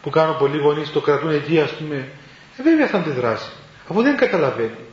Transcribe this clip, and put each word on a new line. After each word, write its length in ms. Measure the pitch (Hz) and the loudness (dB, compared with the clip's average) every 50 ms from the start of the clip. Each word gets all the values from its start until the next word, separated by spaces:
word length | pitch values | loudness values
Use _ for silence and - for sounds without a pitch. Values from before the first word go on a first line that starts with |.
που 80 | - 147 | -8 0
κάνουν 280 | 139 156 160 160 156 | 2 2 2 2 2
πολλοί 200 | - 143 135 143 | 0 0 0 0
γονείς, 340 | 151 143 147 147 151 151 - | 2 2 2 0 0 -6 -4
το 100 | - 147 | -4 -2
κρατούν 280 | - 147 143 139 151 160 | 2 2 0 0 0 -2
εκεί, 300 | 151 147 143 147 165 156 | -2 -2 0 0 0 2
ας 120 | 147 - | 0 0
πούμε. 360 | - - 156 151 147 135 131 131 - - - - - - - - - | -4 -8 -8 -8 -8 -8 -8 -12 -16 -20 -20 -20 -20 -20 -20 -20 -16
Ε, 60 | - 254 | 0 2
βέβαια 240 | 320 330 311 277 | 4 4 4 4
θα 100 | - - | 2 0
αντιδράσει, 540 | 190 160 156 139 123 123 117 110 107 - - - - - - - - - - | -2 -2 -2 -2 -2 0 -2 -2 -2 -6 -12 -16 -20 -20 -20 -20 -20 -12 -2
αφού 120 | 165 208 | 0 2
δεν 160 | 240 277 285 | 2 2 4
καταλαβαίνει. 640 | 247 262 - 208 175 147 131 117 117 113 110 - - - - | 2 2 2 2 0 0 0 0 -2 -4 -6 -6 -12 -20 -20